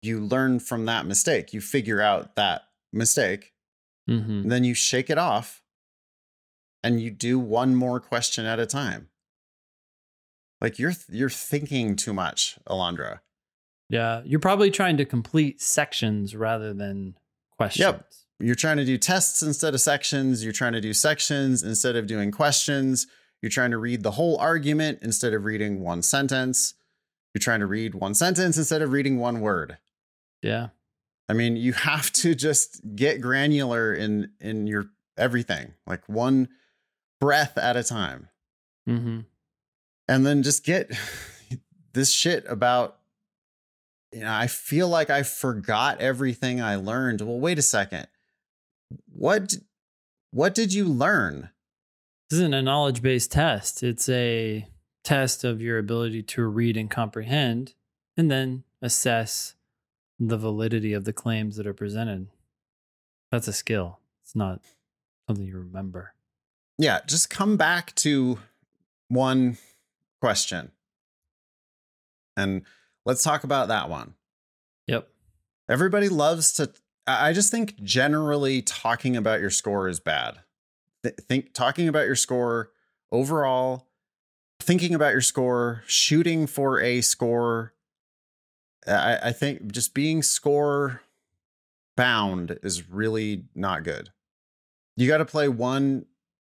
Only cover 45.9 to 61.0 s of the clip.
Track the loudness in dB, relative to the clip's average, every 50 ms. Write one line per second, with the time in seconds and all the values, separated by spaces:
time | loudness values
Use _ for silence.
45.9 | 0 0 0 0 0 0 0 -2 -2 -2 -2 -2 -2 -2 -2 -2 -2 -2 -2 -2
46.9 | -2 -2 0 -2 -2 -2 -4 -4 -4 -2 0 0 0 2 2 2 2 2 0 -2
47.9 | -4 -12 -12 -12 _ _ _ _ _ _ _ _ _ _ _ _ _ _ _ _
48.9 | -20 -20 _ _ -12 -2 2 2 2 2 0 -2 -6 -6 -6 _ _ _ _ _
49.9 | _ _ _ _ _ _ _ _ 0 2 2 2 4 2 0 2 2 2 2 2
50.9 | 2 2 2 2 4 2 2 0 -2 -6 -12 -16 _ _ _ _ _ _ _ _
51.9 | _ _ _ _ _ _ _ _ 0 2 2 4 2 2 2 2 2 2 2 2
52.9 | 0 2 2 2 2 2 0 0 2 2 4 4 2 0 -2 -6 -6 -2 -2 -2
53.9 | -2 -2 0 0 0 2 2 0 0 0 -2 -2 -4 -4 -6 -10 -16 -20 _ _
54.9 | _ _ _ 0 2 2 2 0 -2 -2 -2 -4 -2 -2 -4 -2 -2 -2 -2 -2
55.9 | -2 -2 -2 -2 -4 -6 -8 -8 -2 -2 -2 0 2 2 2 2 2 0 -2 -4
56.9 | -2 -2 -4 -4 -4 -8 -6 -2 0 0 2 0 0 -2 -4 -8 -12 _ _ _
57.9 | _ _ _ _ _ 2 2 4 4 2 0 -2 -4 -8 -10 _ _ _ -4 -2
58.9 | -2 0 2 2 2 2 0 -2 -6 -8 -8 -10 -12 _ _ _ _ _ _ _
59.9 | _ _ _ _ _ _ -2 -2 0 -2 -2 -4 -2 -2 -2 0 0 0 0 0
60.9 | -2 -2